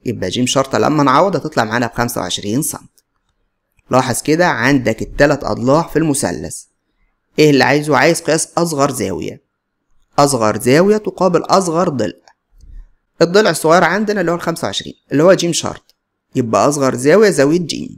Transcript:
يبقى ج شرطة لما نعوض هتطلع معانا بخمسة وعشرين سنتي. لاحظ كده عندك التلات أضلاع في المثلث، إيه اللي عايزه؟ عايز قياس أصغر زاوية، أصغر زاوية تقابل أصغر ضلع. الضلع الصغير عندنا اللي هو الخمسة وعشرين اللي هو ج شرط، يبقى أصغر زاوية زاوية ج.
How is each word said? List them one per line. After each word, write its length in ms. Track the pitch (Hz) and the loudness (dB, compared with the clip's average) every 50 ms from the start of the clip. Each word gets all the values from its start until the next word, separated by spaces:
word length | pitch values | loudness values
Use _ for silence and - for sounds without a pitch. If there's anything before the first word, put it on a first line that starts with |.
| _ | _
يبقى 240 | 131 110 104 98 92 | -8 -8 -6 -6 -6
ج 160 | - 110 127 | -4 -4 -2
شرطة 320 | 123 - 135 135 - - | 0 0 -2 0 0 0
لما 260 | 110 110 131 151 151 143 | 0 0 2 2 2 2
نعوض 320 | 135 127 147 180 202 180 | 4 4 4 2 2 0
هتطلع 280 | 147 - 151 - 139 113 | -4 -6 -4 -4 -4 -2
معانا 240 | 107 113 123 123 | -2 -2 -4 -4
بخمسة 340 | 113 - - 120 120 - - | -4 -4 -4 -6 -4 -4 -8
وعشرين 400 | 92 90 - - 98 101 107 139 | -6 -6 -8 -8 -6 -4 -4 -4
سنتي. 420 | 156 - - - - _ _ _ _ _ _ _ _ _ _ _ _ _ _ _ _ _ _ _ _ _ | -4 -6 -10 -12 -18 _ _ _ _ _ _ _ _ _ _ _ _ _ _ _ _ _ _ _ _ _
لاحظ 300 | 127 127 127 123 113 - | 0 0 0 0 -6 -4
كده 260 | - 139 156 165 175 | -2 -2 0 2 2
عندك 540 | 170 143 117 113 131 143 135 120 113 113 - | 0 0 0 2 2 2 2 0 -2 -4 -4
التلات 420 | 101 - - - 143 147 143 139 - | -8 -10 0 0 2 2 2 -2 -4
أضلاع 440 | - 107 - 113 127 139 165 160 | -6 -6 -2 0 2 2 2 0
في 120 | - - 151 | -2 -4 -2
المثلث، 640 | 160 156 135 - - 90 - - 85 78 - - - _ _ _ _ _ _ _ _ _ _ _ _ _ _ - | -2 0 -2 -2 -4 -4 -6 -6 -10 -12 -14 -16 -18 _ _ _ _ _ _ _ _ _ _ _ _ _ _ 2
إيه 100 | 151 151 | 4 4
اللي 140 | 143 131 123 | 6 4 4
عايزه؟ 340 | 127 139 151 151 151 143 | 2 2 0 0 0 0
عايز 240 | 123 139 165 165 - | 2 2 2 0 0
قياس 280 | - - 151 160 - - _ | -2 -2 -2 -2 -2 -4 _
أصغر 340 | 160 170 170 160 139 139 139 | -4 -4 -2 -2 -2 -2 -2
زاوية، 500 | 123 117 104 95 87 76 90 101 110 - _ _ _ _ _ _ _ _ _ _ _ _ _ _ _ - | -2 -4 -6 -6 -6 -8 -8 -10 -12 -16 _ _ _ _ _ _ _ _ _ _ _ _ _ _ _ 0
أصغر 400 | 143 143 135 117 110 107 101 104 | 2 2 2 0 0 0 0 0
زاوية 380 | - 120 131 156 185 202 214 | 0 2 4 4 4 2 2
تقابل 440 | 214 208 190 - - 180 190 175 151 | 0 -2 -6 -4 -2 0 0 0 0
أصغر 480 | - - 165 196 185 175 156 165 185 175 | 0 2 0 0 2 0 -2 -2 -2 -2
ضلع. 340 | 143 120 107 87 - _ _ _ _ _ _ _ _ _ - - - - - _ _ _ _ _ _ _ | -2 -4 -4 -6 -6 _ _ _ _ _ _ _ _ _ -20 -20 -20 -20 -20 _ _ _ _ _ _ _
الضلع 280 | 170 165 175 208 214 202 | 0 2 4 2 2 2
الصغير 340 | 160 - - 156 165 185 175 | 0 0 2 4 4 4 4
عندنا 380 | 160 175 208 220 202 208 208 | 2 0 -2 -2 -2 -2 -2
اللي 100 | 175 165 | 0 -2
هو 40 | 170 | -2
الخمسة 300 | 170 - 170 165 - - | -2 -4 -6 -6 -4 -6
وعشرين 280 | 104 - - - 73 - _ _ _ | -6 -6 -8 -10 -12 -18 _ _ _
اللي 120 | 135 139 160 | 0 4 6
هو 100 | 185 185 | 6 4
ج 180 | 156 170 170 | 4 2 -4
شرط، 440 | 165 - - 98 87 - _ _ _ _ _ _ _ _ _ _ _ | -4 -4 -6 -6 -8 -10 _ _ _ _ _ _ _ _ _ _ _
يبقى 320 | 131 120 110 110 98 107 | -4 -2 0 2 2 2
أصغر 280 | 143 147 147 135 131 120 | 2 0 0 -2 -2 -2
زاوية 340 | 120 127 143 165 208 226 202 | 0 2 4 4 6 4 4
زاوية 300 | 170 143 135 143 160 180 | 4 2 2 2 2 0
ج. 300 | 170 139 - - - - - | -2 -4 -8 -10 -10 -12 -16